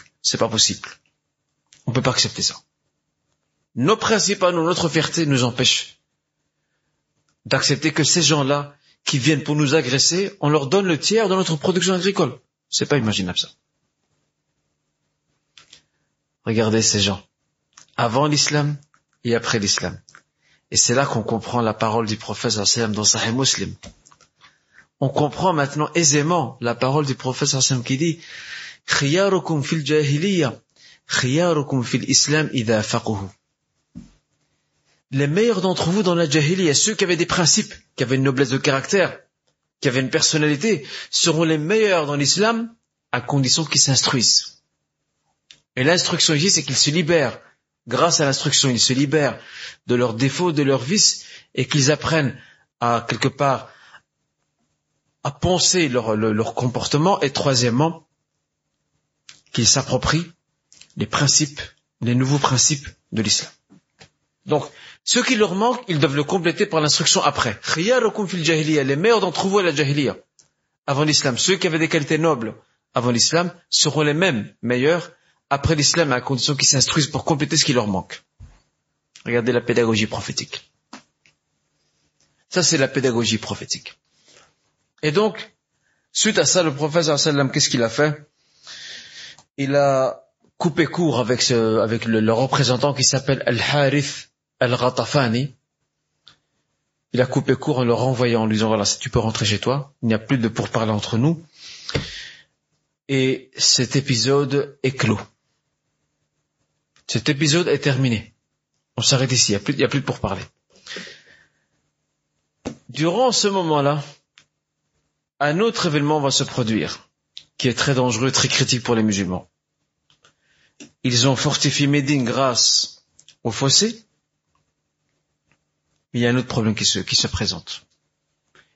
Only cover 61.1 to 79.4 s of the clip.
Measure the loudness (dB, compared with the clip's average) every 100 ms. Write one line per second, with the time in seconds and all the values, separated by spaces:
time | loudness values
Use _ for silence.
61.1 | 0 2 2 -2 -8 -16 _ _ -6 -2
62.1 | 0 2 0 2 2 0 -2 -8 -20 -8
63.1 | -4 -2 -2 -6 -16 _ -20 _ _ -20
64.1 | _ _ _ -4 -4 -4 -16 -20 -12 -4
65.1 | -2 0 2 0 0 -2 -2 -4 0 0
66.1 | 0 -2 -2 -2 -2 -2 0 0 0 2
67.1 | 2 2 0 -4 -6 -6 -2 0 2 0
68.1 | -2 -6 -2 0 0 2 0 0 0 2
69.1 | 2 0 -2 0 0 0 0 0 0 0
70.1 | -4 -12 _ _ _ _ _ -4 0 2
71.1 | 2 0 0 0 0 0 0 0 0 0
72.1 | 0 2 0 -4 -12 _ _ _ -2 0
73.1 | 2 2 2 -2 -6 -4 0 0 0 0
74.1 | 2 0 0 -6 _ -4 0 2 0 -4
75.1 | _ _ _ -4 -2 0 2 2 2 2
76.1 | 0 -2 -2 -2 0 2 2 2 0 0
77.1 | -2 -2 -2 0 0 2 0 0 -2 -6
78.1 | -14 _ -20 -20 -20 _ _ _ _ _
79.1 | -14 -4 -2